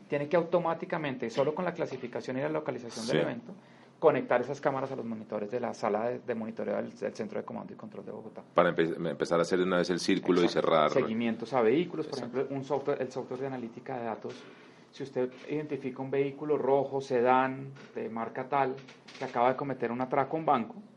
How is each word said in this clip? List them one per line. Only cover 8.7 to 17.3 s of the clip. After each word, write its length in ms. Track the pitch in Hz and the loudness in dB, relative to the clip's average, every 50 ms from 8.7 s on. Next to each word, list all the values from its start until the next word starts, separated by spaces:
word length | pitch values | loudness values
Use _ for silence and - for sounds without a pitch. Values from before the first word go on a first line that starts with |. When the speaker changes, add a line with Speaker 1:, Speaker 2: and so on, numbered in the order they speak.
| 82 | 6
Speaker 2:
empe-, 360 | 85 82 82 - - 85 82 | 4 4 4 2 0 -2 -2
empezar 300 | 71 - 76 73 85 85 | -2 0 0 2 4 4
a 40 | 85 | 4
hacer 160 | - 92 90 | 4 4 2
de 60 | 90 | 4
una 120 | 92 92 87 | 4 4 4
vez 120 | 87 85 | 4 4
el 100 | 90 85 | 2 0
círculo 420 | - - 95 90 - 90 90 87 | 2 2 2 2 4 4 4 6
y 40 | 87 | 6
Speaker 1:
Exacto. 220 | 82 - 80 73 76 | 4 4 4 4 6
Speaker 2:
cerrar. 240 | 80 80 76 76 | 6 6 6 6
Speaker 1:
Seguimientos 600 | - - 76 76 110 113 117 117 113 - 113 - 139 | 4 2 2 2 0 0 0 -2 -2 -4 -4 -2 0
a 80 | 127 | 2
vehículos, 460 | 113 110 123 160 180 175 - 160 151 - | 4 4 4 4 2 0 -4 -6 -6 -4
por 100 | - 127 | -6 -6
Speaker 2:
Exacto. 220 | 131 120 120 131 | -6 -4 -4 -4
Speaker 1:
ejemplo, 180 | 139 135 139 135 | -4 -2 -4 -6
un 60 | 131 | -4
software, 380 | - 147 131 - 143 139 131 | -2 -2 -2 0 -2 -2 -2
el 100 | 131 123 | -2 -4
software 300 | - 135 117 - 127 123 | -6 -6 -6 -6 -6 -6
de 60 | 135 139 | -6 -6
analítica 500 | 131 123 117 113 117 - - - 131 123 | -6 -6 -8 -8 -10 -12 -10 -10 -8 -6
de 60 | 117 | -6
datos. 280 | 113 107 - - 117 127 - - - - - - - - - - - | -6 -6 -6 -8 -10 -12 -12 -16 -18 -20 -20 -20 -20 -20 -20 -20 -18
Si 120 | - - 139 | -14 -12 -10
usted 260 | 131 - 127 127 127 - - - - | -6 -2 -2 -2 -2 -4 -8 -10 -6
identifica 520 | 147 151 151 147 147 135 135 131 127 135 | -6 -4 -4 -4 -6 -6 -6 -6 -6 -6
un 80 | 135 135 | -6 -2
vehículo 480 | 139 139 139 139 139 - 151 151 147 135 | 0 0 0 0 -2 -6 -2 0 0 2
rojo, 420 | 123 127 139 139 131 - 135 139 | 4 4 4 4 4 2 -2 -4
sedán, 680 | 135 - 131 120 117 127 | -2 0 2 4 6 6